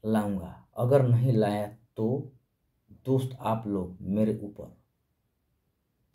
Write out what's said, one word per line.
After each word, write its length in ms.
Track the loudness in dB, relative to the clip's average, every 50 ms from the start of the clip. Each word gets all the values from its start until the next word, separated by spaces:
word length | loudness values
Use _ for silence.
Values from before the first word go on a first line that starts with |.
| 0
लाऊंगा। 480 | 0 0 0 0 0 -2 -4 -6 -8 -14 -16 -20 _ _
अगर 300 | -2 2 4 4 4 6 6
नहीं 240 | 4 4 4 4 4
लाया 340 | 4 2 2 0 -2 -4 -6 -10 -18 _ _ _
तो 360 | -4 -2 -2 -2 -2 -6 -10 -16 _ _ _ _ _ _ _ _ _ _ _ -20 -12 _
दोस्त, 300 | 0 0 0 0 -2 -8 -6
आप 260 | -4 -4 -4 -2 -2
लोग 300 | -4 -4 -4 -4 -6 -10 -10
मेरे 380 | -6 -2 0 2 2 2 0 -4
ऊपर 380 | -6 -12 -14 -14 -18 -18 -18 _ _ _ _ _ _ _ _ _ _ _ _ _ _ _ _ _ _ _ _ _ _ _ _ _ _ _ _